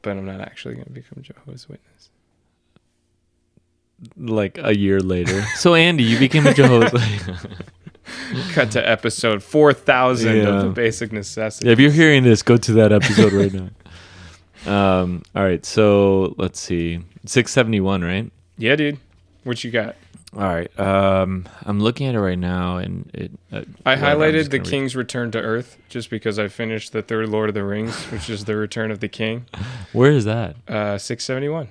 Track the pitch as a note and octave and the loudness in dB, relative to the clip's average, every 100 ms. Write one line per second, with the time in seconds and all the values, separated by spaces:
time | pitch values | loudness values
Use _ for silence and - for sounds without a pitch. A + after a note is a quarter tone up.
0 | G#2+ G2 F#2+ F#2+ G2 - C3 B2 C3 C3 | -8 -8 -10 -12 -14 -14 -14 -14 -16 -20
1 | B2 C3 C3 - C#3 B2 - - _ _ | -20 -20 -20 -20 -20 -20 -20 -20 _ _
2 | _ _ _ _ _ _ _ _ _ _ | _ _ _ _ _ _ _ _ _ _
3 | _ _ _ _ _ _ _ _ _ _ | _ _ _ _ _ _ _ _ _ _
4 | A#2+ - B2 A2 G2 - A2+ G#2 G2 G2 | -20 -14 -4 -2 -2 -4 -2 0 2 0
5 | F#2 F2+ F2 F#2+ G#2+ - F3 E3+ E3+ D#3+ | 0 -2 -2 -4 -4 0 4 6 4 4
6 | A2+ A#2 C3 D#3 D#3+ C#3 B2+ A#2+ A#2 A#2+ | 2 4 4 4 4 6 6 8 6 2
7 | A2 G2+ F#2+ F2+ - F#2 - _ - _ | 0 -2 -8 -12 -14 -16 -18 _ -20 _
8 | - - C4+ E3+ F#3 D#3+ A#2+ A#2 - A2 | -20 -16 -8 -8 -2 0 0 0 0 0
9 | A#2 - A#2 G#2 - D3+ D3 C#3 - B2+ | -2 -2 -2 -2 0 4 4 4 2 2
10 | B2+ B2+ A2+ A2 G#2 G2 G2 F#2+ A2+ A2+ | 2 2 2 2 2 2 0 0 -2 -2
11 | A2+ G#2+ G2 - A2 - B2 A2+ C#3+ D3 | -8 -8 -10 -6 -8 -2 4 6 6 6
12 | D#3+ C#3+ B2 A2 - A#2+ - A2+ G#2+ G#2 | 6 6 6 4 4 2 4 4 6 4
13 | C3+ A2 G#2+ G2 G2 F#2+ F#2 - - - | 4 4 4 4 0 -2 -12 -16 -20 -20
14 | - - - - _ _ - G2+ G2 F#2 | -20 -20 -20 -20 _ _ -2 2 2 2
15 | F2+ F2 - - G2 E2+ - - G#2+ G2+ | 0 -6 -8 -2 0 0 -2 2 4 6
16 | G2 F#2+ F#2 - F#2 - - F2 E2+ E2+ | 4 2 0 -2 -6 -6 -6 -4 -4 -6
17 | F2 - - B2+ A2+ - A2+ G#2+ F#2+ G2 | -12 -20 -2 0 2 0 2 0 0 -2
18 | E2+ F#2+ A#2 _ _ - A2 D3 D3 C#3+ | -2 -4 -6 _ _ -4 0 0 -2 -6
19 | _ _ _ _ B2 A#2+ A#2+ A#2 G#2+ - | _ _ _ _ -10 -8 -4 -6 -6 -12
20 | _ - - G#2 G2 E2+ E2+ - G2 G2 | _ -20 -18 -6 -4 -4 -6 -6 -2 0
21 | G2 F#2+ F#2 F#2 F2+ - - G2+ A2 B2+ | 2 0 0 -4 -10 -14 -6 -2 -2 -2
22 | C3+ A#2 G2 F2+ F2+ F2+ F2+ F2+ F#2 F2+ | -4 -2 -2 -2 -4 -4 -4 -6 -8 -10
23 | F2+ F#2+ - - _ - - - - C3+ | -12 -14 -14 -16 _ -14 -14 -6 -2 0
24 | C#3+ D3 D#3 D#3 D3 C#3 C3 C#3 C3+ B2+ | 0 2 2 0 -2 -4 -4 -4 -4 -6
25 | A#2+ B2+ A#2+ A2+ A2+ A2+ B2 _ _ A#2+ | -8 -6 -6 -6 -4 -6 -8 _ _ -14
26 | A2+ A2 A2+ G#2 G#2 - A2+ A2 - A2 | -10 -6 -4 -4 -6 -6 -8 -8 -8 -10
27 | G#2+ A2 A2 G#2+ G#2+ G#2 G2 G#2 A2+ A#2+ | -6 -6 -2 -2 -2 -4 -6 -6 -6 -8
28 | - A2 - G#2+ G#2 G#2+ G#2+ A#2 A2 G2+ | -10 -12 -10 -10 -6 -6 -6 -6 -6 -6
29 | G#2+ - A2 A#2 B2 - A2 B2 G2 A#2 | -10 -6 -6 -6 -12 -14 -14 -14 -6 4
30 | C3+ D3 G#2 A2+ F#2+ - - A2 G#2 G2+ | 4 4 0 -4 -6 -12 -10 -6 -4 -6
31 | - A#2 - C3 C#3+ D#3+ B2 | -8 -10 -8 -6 -6 -8 -10